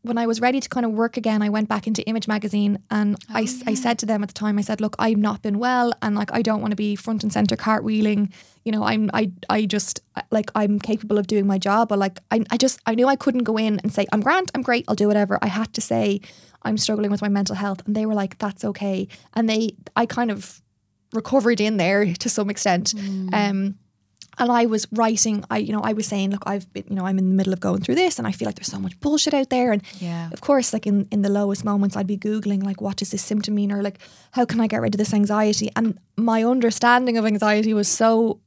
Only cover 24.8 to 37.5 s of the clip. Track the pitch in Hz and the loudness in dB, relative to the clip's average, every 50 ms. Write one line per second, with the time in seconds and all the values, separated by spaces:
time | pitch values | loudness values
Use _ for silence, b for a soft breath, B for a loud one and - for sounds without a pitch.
24.8 | - - 214 226 233 226 226 208 - 226 214 208 - - 226 220 208 196 214 208 | -2 -2 0 0 2 2 2 2 0 0 0 -2 -4 -4 -4 -2 -2 -2 -2 -2
25.8 | 208 220 220 214 214 - 208 196 196 196 196 202 - - 202 202 190 _ _ 202 | 0 0 -2 -2 -2 -2 -2 -2 0 0 -2 -4 -4 -4 -6 -6 -6 _ _ -12
26.8 | 196 - 196 190 180 190 190 190 190 185 190 190 190 190 185 180 - 196 180 196 | -8 -6 -4 -4 -2 0 0 2 2 4 4 2 2 2 0 0 0 0 0 0
27.8 | - - 247 320 370 359 - - 233 214 190 - 226 214 - - - - - 196 | 0 0 2 2 2 2 0 -2 -4 -4 -4 -4 -6 -6 -6 -6 -10 -10 -8 -6
28.8 | 196 185 - _ - 285 302 302 - 302 294 277 269 _ 254 254 247 247 214 202 | -8 -8 -8 _ -2 0 0 2 2 2 0 0 0 _ 0 2 2 2 2 0
29.8 | B B B 190 180 170 170 170 170 165 - - - - 285 269 240 - - 214 | B B B -10 -8 -6 -6 -6 -6 -8 -10 -8 0 2 2 2 2 0 -2 -2
30.8 | - 208 202 202 190 - - 208 202 202 202 202 208 196 196 196 - 214 202 202 | 0 2 2 2 2 0 0 0 2 2 2 2 2 0 -2 -2 -2 -2 0 2
31.8 | 196 196 190 208 196 185 208 196 - 214 214 220 208 208 202 190 196 196 190 180 | 0 0 0 -2 -2 -2 -4 -2 -2 -2 -2 -2 -2 -2 -2 -2 -2 -2 -4 -4
32.8 | 208 196 196 - 208 - - 196 - - 214 208 208 208 208 208 202 202 202 202 | -6 -6 -4 -4 -6 -4 -4 -6 -4 -2 -2 -2 -2 0 0 0 0 0 0 -2
33.8 | 196 202 196 B B B B B B B B 262 247 247 254 226 226 214 214 226 | -4 -4 -6 B B B B B B B B 0 0 0 2 0 0 0 0 0
34.8 | 233 226 208 202 214 208 214 208 208 202 208 214 214 208 208 - 214 214 - - | 0 0 0 0 0 2 2 2 2 2 2 2 2 2 2 0 -2 -2 0 0
35.8 | 226 220 - - _ _ _ - 226 233 226 226 220 240 254 262 233 226 214 - | 0 0 -2 -4 _ _ _ -2 0 2 2 2 2 2 2 4 2 2 2 4
36.8 | 247 240 240 247 254 247 233 226 214 220 214 202 220 208 | 4 6 6 6 4 2 2 2 2 2 2 2 2 4